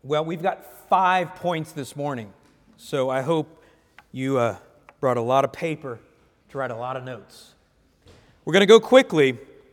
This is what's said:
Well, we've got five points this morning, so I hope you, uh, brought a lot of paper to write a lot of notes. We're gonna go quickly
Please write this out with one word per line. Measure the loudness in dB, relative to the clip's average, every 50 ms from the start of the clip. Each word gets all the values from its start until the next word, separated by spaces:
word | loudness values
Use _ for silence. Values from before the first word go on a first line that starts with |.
| _
Well, | -4 -4 -4 -2
we've | -4 -8 -4 -4
got | -6 -6 -6 -14 -20 -20 -20 -4 0
five | 0 2 2 2 0 0 -2 -4 -10
points | -8 -6 -6 -6 -6 -8 -10 -12
this | -14 -14 -12 -12
morning, | -10 -8 -8 -8 -8 -10 -14 -20 _ _ _ _ _ _ _ _
so | _ -14 -8 -4 -4 -4 -2
I | -2 -4 -2
hope | -2 -2 -4 -4 -8 -14 _ _ _ _ _ _ _ _ -20 _ _ -12
you, | -8 -4 -2 0 0
uh, | 0 -2 -2 -6 -14 -20 _ _ _ -20 -14 _
brought | -2 -2 0
a | 0 0
lot | 0 2 2 2
of | 0 -4
paper | -6 -8 -8 -8 -8 -12 -16 -16 -16 _ _ _ _ _ _ _ _ _ _
to | -10 -8
write | -8 -8
a | -8
lot | -10 -10 -10 -10
of | -10 -12
notes. | -14 -16 -16 -18 _ -20 -20 -20 -20 _ _ _ _ _ _ _ _ _ _ _ -20 -20 _ _ _ _ _ _
We're | 0 2
gonna | 4 8
go | 8 8 8
quickly | 8 8 6 6 6 6 2 2 2 2 2 -4 -12 -20 -20 -20 _ _